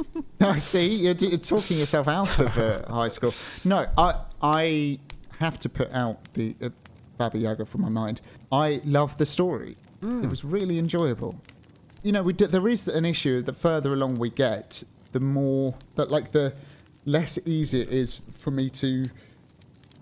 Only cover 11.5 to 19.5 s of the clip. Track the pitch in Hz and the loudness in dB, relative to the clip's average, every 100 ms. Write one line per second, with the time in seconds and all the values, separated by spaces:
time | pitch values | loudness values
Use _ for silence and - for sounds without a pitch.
11.5 | - - - - - 202 202 180 185 202 | -20 -20 -20 -20 -8 0 0 2 2 4
12.5 | 185 208 233 - 151 165 160 143 127 120 | 4 2 2 0 0 2 2 2 2 0
13.5 | 131 170 156 139 139 135 123 120 - 127 | 0 2 2 2 0 0 0 -2 2 0
14.5 | 101 - - - - - 131 135 139 139 | 0 -6 -8 -8 -16 -6 -2 0 0 2
15.5 | 135 135 - - - 143 151 107 151 139 | 2 0 -4 -8 -4 0 0 2 2 2
16.5 | 135 - - - - 143 160 151 - 170 | -2 -14 -20 -20 -12 0 0 0 -4 -2
17.5 | 156 143 131 113 131 123 - - - - | -2 0 -2 0 0 -2 -4 -10 -10 -6
18.5 | 135 131 - 135 131 127 - - - - | -2 -4 -2 -2 -2 -4 -8 -20 -20 -20